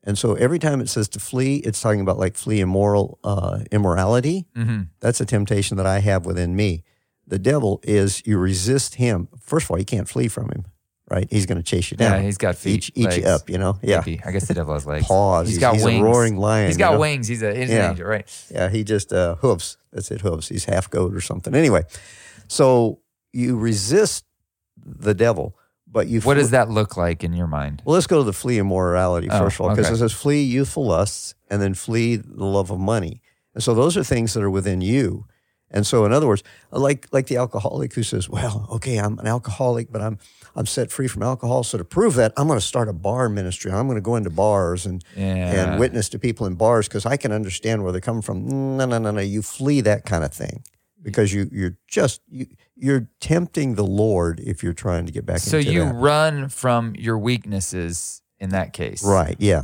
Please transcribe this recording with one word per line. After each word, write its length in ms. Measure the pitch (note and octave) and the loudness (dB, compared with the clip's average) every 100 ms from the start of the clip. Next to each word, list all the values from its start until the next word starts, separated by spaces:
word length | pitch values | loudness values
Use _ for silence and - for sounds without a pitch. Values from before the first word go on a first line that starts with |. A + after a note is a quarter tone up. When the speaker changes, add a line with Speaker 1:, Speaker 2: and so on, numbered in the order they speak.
Speaker 1:
And 120 | - G2+ | -4 0
so 180 | A#2+ | 0
every 240 | G#2 B2 E3+ | 2 2 2
time 220 | D#3 C#3 | 0 0
it 80 | A2+ | -2
says 200 | - G#2 | -2 -4
to 100 | - | -4
flee, 360 | - B2+ C3 C#3+ | -6 -2 0 0
it's 240 | - G#2 | -2 -2
talking 200 | A2+ G#2 | 0 0
about, 180 | G2 F#2+ | 0 0
like, 160 | F#2 - | 0 -2
flee 240 | - G#2+ | -2 0
immoral, 580 | F#2 F#2+ G#2 G2+ G2 - | 2 4 4 2 0 -4
uh, 380 | - G2+ F2+ F#2+ G#2 | -4 -2 -2 -4 -2
immorality. 760 | G#2 G2 F2 F#2+ A#2+ C#3 F#3 F3 A#2 | 0 2 2 2 2 2 -2 -4 -4
Speaker 2:
Mm-hmm. 260 | A2+ A2 F2 _ | -2 -2 -6 _
Speaker 1:
That's 200 | A#2 - | -2 -2
a 60 | G2 | 0
temptation 500 | G#2+ G2+ G#2 F#2+ G2 | 0 0 0 0 0
that 100 | F#2+ | 0
I 120 | F#2+ | 2
have 260 | G#2 F#2+ E2+ | 2 2 0
within 300 | F2+ F2 F#2 | -2 0 0
me. 280 | G#2 E2 - _ _ _ _ | 0 -2 -8 _ _ _ _
The 120 | F#2+ | -2
devil 420 | G2+ D3 A2 G2 | 2 2 2 -2
is, 420 | - G#2 G2 F#2 - | 2 2 2 -2 0
you 120 | G#2 | 2
resist 560 | F#2 F#2 F#2+ C3+ - | 2 0 0 0 -2
him. 340 | - B2 G2 E2+ - | 0 0 0 -4 -12
First 260 | - D#3+ - | -2 -2 0
of 60 | |
all, 60 | E2+ | -4
you 60 | |
can't 240 | F#2+ A2 - | -2 -4 -4
flee 200 | B2+ B2 | -2 -2
from 200 | - A#2+ | -2 -6
him, 160 | - F#2+ _ _ _ _ | -6 -10 _ _ _ _
right? 160 | F#2 - | -4 0
He's 160 | A2 F2+ | 0 0
gonna 160 | F2 | -4
chase 260 | E2 F#2 F2 | -2 -2 -2
you 60 | - | 2
down. 160 | A2 G2 | 2 4
Speaker 2:
Yeah, 20 | |
he's 160 | G2 G2 | 0 0
got 160 | G2 F2 | -2 -2
feet, 320 | G2 G2+ - | -2 -2 -2
Speaker 1:
Eat, 40 | |
eat 60 | - | 0
you 60 | A2 | 2
Speaker 2:
legs, 180 | F2 - | 2 2
Speaker 1:
up, 240 | E2+ - | 2 0
you 80 | F2+ | -2
know? 200 | F#2+ G2 | 0 -2
Yeah. 160 | - F2+ E2 | 2 2 0
Speaker 2:
maybe. 140 | E2 | -6
I 60 | - | -4
guess 160 | F#2 F#2 | -4 -2
the 60 | |
devil 180 | E2+ D2+ | -4 -2
has 120 | D2+ C#2+ | -4 -4
legs. 200 | D2+ - | -2 2
Speaker 1:
Paws. 420 | F#2+ G2+ F2+ E2+ | 4 4 2 2
Speaker 2:
He's 80 | F2+ | 2
Speaker 1:
He's, 40 | |
Speaker 2:
got 140 | E2+ | 2
Speaker 1:
he's 100 | A2 | 4
Speaker 2:
wings. 160 | A2+ A#2 | 4 4
Speaker 1:
a 40 | |
roaring 320 | A2 A#2+ A2+ G2 | 6 6 4 2
lion, 320 | G2+ A2 G2 | 2 2 2
Speaker 2:
He's 80 | E2 | 2
got 140 | F#3+ | 4
Speaker 1:
you 40 | |
know? 60 | D3 | 4
Speaker 2:
wings. 260 | D3+ C#3+ A2 | 2 0 -4
He's 140 | A#2+ | -2
a, 120 | G#2+ | -2
he's 160 | A2 B2+ | -2 0
Speaker 1:
Yeah. 140 | A2+ F#2 | 2 2
Speaker 2:
an 40 | |
angel, 160 | E2+ F2 | -2 -4
right? 400 | G#2+ - - - | -6 -6 -18 -10
Speaker 1:
Yeah, 160 | F2+ F2+ | -4 -2
he 140 | G#2+ | -2
just, 280 | G#2 G#2+ - | 0 -2 0
uh, 220 | F#2+ F2+ D#2 | 0 0 2
hooves. 400 | C3 F#2+ - - _ | 0 0 -4 -14 _
That's 180 | - G2 | -12 -8
it, 80 | - | -4
hooves. 260 | F#2+ D#2+ D#2 | -4 -4 -6
He's 160 | F#2 | -8
half 240 | - F#2+ - | -2 -2 0
goat 240 | - - | -2 -2
or 60 | F#2 | -2
something. 340 | - - - | -6 -6 -2
Anyway, 280 | C3+ D#3+ F#2 E2+ - - - - - - | 2 4 4 0 -10 -20 -20 -20 -20 -12
so 520 | - C#3 B2 A2+ - _ _ _ | 2 6 6 4 -2 _ _ _
you 240 | B2+ B2 A#2+ | -4 -2 0
resist 680 | A#2 G#2 G2 F3 G#3 - _ _ _ _ _ _ | 0 0 2 2 2 -2 _ _ _ _ _ _
the 300 | - - G#2 | -20 -6 -2
devil, 420 | G2 A#2 F#2+ D#2+ - _ _ _ | 2 2 2 -4 -10 _ _ _
but 200 | A2+ - | -2 0
you 120 | A#2 | 0
Speaker 2:
What 140 | A2+ | 4
Speaker 1:
fl- 60 | C#3+ | 4
Speaker 2:
does 100 | C#3+ | 4
that 200 | A2 A2 | 4 4
look 260 | A2 G#2+ - | 2 0 0
like 260 | F2 E2 | 0 0
in 80 | F2 | -4
your 140 | F2 E2+ | -2 -2
mind? 340 | D2+ C#2+ D2 | -4 -6 -8
Speaker 1:
Well, 100 | - | 2
let's 120 | E3+ - | 2 4
go 120 | E3 | 2
to 60 | |
the 80 | A#2+ | 2
flee 260 | F#2 A#2 A#2 | -2 -2 0
immorality, 720 | G2 F#2 F2+ F2+ F#2 F2 F2 | 2 2 2 2 2 0 0
Speaker 2:
Oh, 80 | G#2 | 0
Speaker 1:
first 160 | E2+ - | 0 0
of 60 | |
all, 60 | - | 0
'cause 160 | G#2+ G#2+ | 2 2
Speaker 2:
okay. 80 | |
Speaker 1:
it 40 | A2+ | 2
says, 140 | A#2 | 0
"Flee 300 | - C#3+ D3 | 0 0 2
youthful 440 | C#3 B2 C3+ - B2+ | 2 0 0 -2 0
lusts," 480 | E2 G#2 - - - _ | 2 2 -2 -14 -16 _
and 100 | G2+ | -2
then, 140 | G2 | 0
"Flee 400 | F#2+ - A2+ A#2 A#2 | -2 -2 0 0 0
the 280 | - - | -4 -6
love 260 | G2 G2 F#2 | 0 0 0
of 80 | F#2 | -2
money." 420 | F#2+ A2+ E2+ - _ _ _ | 0 0 -2 -8 _ _ _
And 80 | G#2+ | -4
so 120 | A2+ | 0
those 220 | A2+ D3 F3+ | 4 4 2
are 80 | |
things 280 | C3+ B2 A2+ | 0 0 0
that 80 | A#2 | 0
are 60 | G2 | 0
within 300 | F#2+ F#2+ F#2 | 0 0 -2
you. 460 | F#2 C3 A2 D2+ - _ _ _ _ | 0 2 0 -4 -12 _ _ _ _
And 120 | G2+ G#2 | -2 2
so, 180 | B2+ | 4
in 80 | G#2 | 4
other 140 | C3 D3 | 4 4
words, 140 | G2+ - - _ | 2 -2 -20 _
like, 360 | A#2 C#3 D3 - | 0 0 0 0
like 140 | C#3 C3 | -2 0
the 100 | B2 | -2
alcoholic 560 | B2 A2 G2 C#3+ C3 | -2 -2 -4 -4 -4
who 80 | - | -4
says, 240 | A2 G#2+ F#2 | -4 -2 -4
"Well, 400 | G2+ A#2 G#2 G#2 | -4 -2 -4 -6
okay, 260 | A#2 - A#2 | -6 -2 -2
I'm 200 | G#2 G#2+ | -2 -4
an 80 | A2 | -4
alcoholic, 680 | A#2+ - G2+ B2+ A#2 A#2 | -4 -4 -2 0 0 -4
but 80 | A2+ | -6
I'm, 180 | A2 G2+ - _ - - | -6 -8 -14 _ -16 -6
I'm 100 | G#2+ | -4
set 240 | - A#2+ | -2 -4
free 140 | - C3 | -2 -4
from 140 | G#2 | -2
alcohol. 380 | A2 C3 A#2+ B2+ | -4 -2 -2 -2
So 120 | A#2 G#2+ | -2 -6
to 60 | |
prove 300 | E2+ - A3+ | -4 2 2
that, 180 | B2+ A2+ - | 6 4 4
I'm 100 | D3 | 2
gonna 120 | C3+ | 2
start 280 | - B2+ A2 | 0 -2 -2
a 40 | |
bar 360 | F2 G2 B2 B2 | -2 -2 0 0
ministry. 420 | G2+ F#2 F2 - | 0 -4 -4 -4
I'm 140 | F#2+ C3+ | -2 0
gonna 120 | A#2 | -2
go 140 | G2+ A#2 | 0 -2
into 140 | F#2+ | -2
bars 560 | D#2+ G#2 G2+ F2 F2 F#2 | 2 4 4 2 -2 -4
and, 180 | F2+ - - | -8 -10 -4
Speaker 2:
Yeah. 540 | F#2+ F#2 F2+ F#2 F2+ | -2 0 0 2 2
Speaker 1:
and 80 | D#2 | 2
witness 280 | B2 A#2+ - | 0 0 -4
to 80 | G#2 | -2
people 260 | B2 A2 G2+ | -4 -2 -4
in 80 | |
bars 340 | F2+ A2 A#2 G#2 | 2 4 4 2
'cause 160 | G#2+ A2+ | -4 -2
I 100 | C#3 | -2
can 140 | B2 | -2
understand 500 | G#2+ G2+ F2+ A#2 A2 | -2 -4 -4 -2 -2
where 80 | F#2+ | -2
they're 80 | F2+ | -4
coming 220 | F#2 A#2 | -4 -6
from." 540 | G#2 F#2+ A#2+ C3+ C3+ C3+ | -4 -6 -4 -2 -2 -2
No, 80 | C3 | 0
no, 120 | A#2 | 0
no, 120 | G#2+ | -2
no. 80 | G#2 | -2
You 220 | G2 G#2 | -2 -4
flee 380 | G#2 - C3+ C#3+ | -6 -4 0 2
that 220 | G#2+ G#2 - | 2 0 0
kind 180 | F2 | -2
of 80 | D2 | -2
thing 300 | - - - - _ _ _ | -6 -10 -10 -14 _ _ _
because 300 | D#3 G2+ G#2 | -4 0 2
you, 160 | G2+ G2 | 0 -4
you're 240 | G#2+ F#2 F2 _ | -4 -6 -6 _
just, 340 | - C3+ - _ | 0 0 -2 _
you, 180 | B2+ C3 _ _ | -14 -14 _ _
you're 320 | _ C3+ C3+ A2+ _ | _ 0 0 -2 _
tempting 560 | - E3 F3 - C#3 G#2 | -2 0 0 -2 -2 0
the 80 | |
Lord 560 | G2 G2 A2 F#2+ E2+ D#2+ | 0 2 2 2 0 -2
if 220 | - G2 | -6 -6
you're 80 | F2 | -6
trying 340 | E2 G#2 F2 E2+ | -4 -2 -2 -4
to 60 | |
get 120 | D#2 | -8
back 140 | - E2+ | -6 -4
Speaker 2:
So 200 | - D#3 | 0 0
Speaker 1:
into 120 | C#3 | 2
Speaker 2:
you 120 | E3+ | 0
Speaker 1:
that. 100 | D#3 | 0
Speaker 2:
run 540 | A#2+ C#3 D3+ D#3 D3 C3+ | 2 2 4 2 0 -6
from 460 | - B2+ A#2+ A#2 G#2 | -4 0 0 0 -6
your 200 | A2 A2+ | -4 -2
weaknesses 1080 | A2 B2 G2+ G2 F#2 F2+ E2+ E2+ - - _ _ | 0 -2 -2 -6 -4 -4 -6 -6 -10 -14 _ _
in 100 | F#2+ | -4
that 220 | F#2+ D#2+ | -4 -4
case. 320 | - B1 - | -6 -8 -4
Speaker 1:
Right, 320 | G2 G2 D#2+ - | 2 2 2 0
yeah. 240 | G#2 E2+ | 2 2